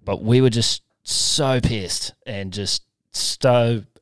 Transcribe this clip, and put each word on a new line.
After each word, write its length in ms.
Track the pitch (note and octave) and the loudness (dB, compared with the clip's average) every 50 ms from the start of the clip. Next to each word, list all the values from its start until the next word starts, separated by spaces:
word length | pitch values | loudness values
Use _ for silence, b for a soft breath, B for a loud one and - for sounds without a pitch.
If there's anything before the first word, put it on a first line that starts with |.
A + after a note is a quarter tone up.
| - | -8
But 180 | - G2 - - | -6 -6 -2 0
we 180 | A2 A#2 B2+ | 2 4 6
were 100 | C3 B2+ | 6 4
just 320 | A2+ A#2+ A2+ - - - _ _ _ _ - | 4 2 0 -2 -2 -6 _ _ _ _ -10
so 580 | - - - - - - - D3 C3+ C3 B2+ | -6 -4 -2 -2 0 0 0 0 0 0 0
pissed 540 | A2+ - A#2 G#2+ F#2 F2 - - - - - _ - | 0 0 -2 -2 -6 -6 -6 -6 -8 -10 -12 _ -14
and 260 | - A2 G2 G2 F#2+ F#2 | -12 -10 -8 -8 -8 -8
just 320 | G#2 G2+ F2 - - - _ _ _ _ _ - | -6 -4 -4 -4 -4 -6 _ _ _ _ _ -8
so 720 | - - - - - - C3 B2 B2 A#2 A#2 A#2 A2 G2+ - _ _ | -6 -4 -4 -2 0 2 4 4 4 4 2 0 -2 -6 -10 _ _